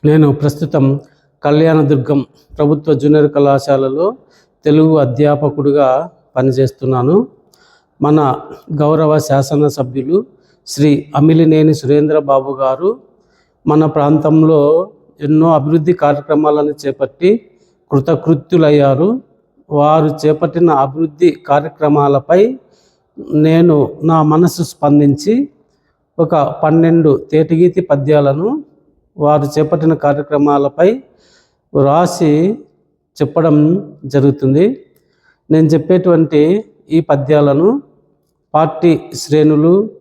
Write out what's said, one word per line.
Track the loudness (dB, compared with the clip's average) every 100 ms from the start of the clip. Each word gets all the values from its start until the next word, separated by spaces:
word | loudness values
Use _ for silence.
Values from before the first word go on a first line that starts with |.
| 2
నేను | 2 2
ప్రస్తుతం | 2 -4 -4 -4 -2 0 -2 -8 _ _ _
కళ్యాణదుర్గం | -2 2 2 2 2 -2 0 -4 -4 _ _ -4
ప్రభుత్వ | -2 -2 -2
జూనియర్ | -2 2 2 2
కళాశాలలో | 2 0 0 0 -2 -2 -2 -4 -6 _ _ _ _ 0
తెలుగు | 2 4 2
అధ్యాపకుడిగా | 0 0 0 0 -2 -4 -2 0 0 0 -4 _ _ -4
పనిచేస్తున్నాను. | -2 0 -2 -4 -4 -2 0 0 -2 _ _ _ _ _ _ _
మన | 0 2 0 -4 -10 -20 -12 -2
గౌరవ | 0 2 2 0
శాసనసభ్యులు | 0 -2 -2 -2 -2 -2 -8 -6 -4 -4 -4 _ _ _ -18
శ్రీ | -2 0 0 -2 0
అమిలినేని | 2 4 4 4 2
సురేంద్రబాబు | 0 0 0 2 -2 0 -2 -2
గారు | -4 -4 -2 -4 -6 _ _ _ _ _ _ -2
మన | 0 0
ప్రాంతంలో | 0 0 0 2 2 4 2 2 0 -2 _ _ _
ఎన్నో | -2 0 2
అభివృద్ధి | 0 0 -2 0
కార్యక్రమాలను | -2 0 -2 -2 -2 0 0 -2 -6 -10
చేపట్టి | -6 -8 _ -2 -2 _ _ _ _ _
కృతకృత్యులయ్యారు. | -4 -2 -4 -2 -4 0 0 2 2 2 0 -2 -4 -10 _ _ _ _
వారు | -2 2 2 0 -2 -2
చేపట్టిన | -2 -4 0 0
అభివృద్ధి | 2 -2 -4 -6 0 -2 -2 -2
కార్యక్రమాలపై | -2 -2 -4 0 0 2 0 0 2 2 -2 _ _ _ _ _ -20 -6
నేను | 0 2 4 4 2 0 -4
నా | -2 0
మనసు | 2 2 0 -2
స్పందించి | -10 -4 0 2 2 0 -2 -2 -4 _ _ _ _ _ _ -6
ఒక | -2 0 -2 -2
పన్నెండు | 0 2 2 2 2 0 0
తేటగీతి | -2 0 2 0 0
పద్యాలను | -4 -4 0 0 2 -2 -4 -6 -10 _ _ _ _ -6
వారు | 0 0 -2 -4
చేపట్టిన | -2 -2 -2
కార్యక్రమాలపై | 0 -2 -4 -4 -2 0 0 -2 0 0 0 -10 _ _ _ _ _ _
వ్రాసి | -2 0 2 0 -2 0 0 0 -4 -12 _ _ _ _ -8
చెప్పడం | -4 -2 0 2 2 0 -6 -16 -4
జరుగుతుంది. | 0 0 0 -2 0 0 -2 -14 _ _ _ _ _ _
నేను | 0 2
చెప్పేటువంటి | 0 0 0 2 0 2 2 2 0 -4 _ _
ఈ | -4
పద్యాలను | 0 -4 0 0 2 2 0 -2 -8 _ _ _ _ _ _
పార్టీ | -2 -2 0 0 0 -4
శ్రేణులు | -16 -2 0 2 2 2 0 -2 -10